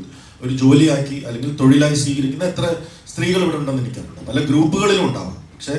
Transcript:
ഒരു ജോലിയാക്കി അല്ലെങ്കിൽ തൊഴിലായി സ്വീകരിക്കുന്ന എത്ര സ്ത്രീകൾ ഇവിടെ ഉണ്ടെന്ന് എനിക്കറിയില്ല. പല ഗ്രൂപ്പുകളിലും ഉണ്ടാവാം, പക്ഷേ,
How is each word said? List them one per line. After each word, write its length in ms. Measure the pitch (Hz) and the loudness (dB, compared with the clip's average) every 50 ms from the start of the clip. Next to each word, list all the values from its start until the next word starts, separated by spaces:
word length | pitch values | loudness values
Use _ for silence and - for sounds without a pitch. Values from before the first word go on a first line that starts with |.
| - - - - - - - - | -8 -12 -18 -20 -20 -20 -16 -10
ഒരു 160 | 123 127 131 | -6 -6 -2
ജോലിയാക്കി 680 | 127 131 135 147 151 156 156 143 135 139 - - - - | 2 4 6 6 6 6 4 2 0 -2 -6 -8 -10 -10
അല്ലെങ്കിൽ 280 | 120 117 117 131 147 147 | -10 -10 -8 -8 -8 -4
തൊഴിലായി 400 | - 131 131 143 147 147 147 147 | 2 4 6 6 6 4 4 2
സ്വീകരിക്കുന്ന 480 | 131 - 143 139 143 135 131 139 151 180 | 0 0 -2 -2 -2 -2 -4 -4 -4 -4
എത്ര 320 | 180 170 - 175 170 170 165 - - - - - | -4 -4 -4 -4 -4 -4 -6 -8 -14 -20 -20 -20
സ്ത്രീകൾ 360 | - - 165 175 180 185 185 175 | -14 -6 -4 -2 0 0 0 0
ഇവിടെ 140 | 160 156 | 0 -2
ഉണ്ടെന്ന് 240 | 147 143 139 135 131 | -2 -4 -4 -4 -4
എനിക്കറിയില്ല. 500 | 117 101 - - - - - - - - | -4 -6 -8 -10 -12 -14 -16 -16 -10 -4
പല 140 | 117 139 147 | -2 -2 0
ഗ്രൂപ്പുകളിലും 640 | 139 135 151 160 156 175 196 196 196 196 190 175 | 2 2 4 4 2 2 2 2 2 2 2 2
ഉണ്ടാവാം, 260 | - 123 98 95 92 - | 0 -2 -4 -8 -10 -12
പക്ഷേ, 400 | - - - - - - 139 143 | -14 -16 -20 -20 -14 -10 -8 -8